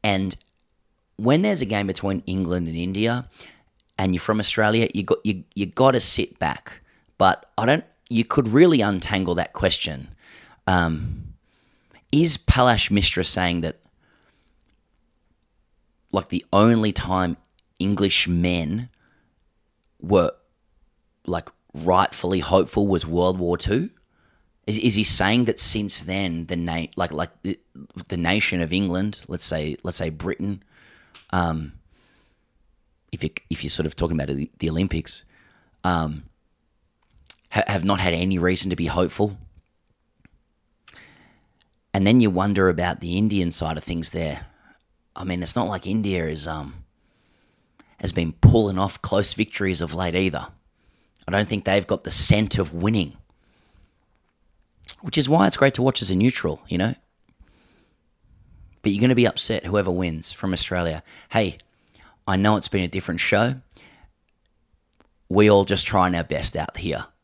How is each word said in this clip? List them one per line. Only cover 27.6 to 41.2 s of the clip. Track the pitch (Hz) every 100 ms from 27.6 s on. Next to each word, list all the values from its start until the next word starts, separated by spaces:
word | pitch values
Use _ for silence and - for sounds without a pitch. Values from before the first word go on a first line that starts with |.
| _ - 71 - -
the | 87
nation | 82 104 - 87
of | 82
England, | 92 98 90 104 98 -
let's | 90
say, | - 80 76 -
let's | 90 -
say | 82
Britain, | 78 82 - 98 98 _ _ - - _ - -
um, | 90 85 80 73 - _ _ _ _ _ _ _ _ _ _ _ _ _
if | -
you, | 78 - _
if | 80
you're | 71
sort | - 78
of |
talking | - 85 80
about | 71
the, | 69 73 _
the | 80
Olympics, | 80 95 82 - - _ _ _ _ _ _
um, | 92 87 78 76 - _ _ _ _ _ _ _ _ _ - - _
ha-, | 107 -
have | 101
not | 95 98
had | 92
any | 85 92 92
reason | 90 92 98
to | 90
be | 82
hopeful? | 87 87 - 104 98 - - _ _ _ _ _ _ _ _ _ _ _ _ - - - _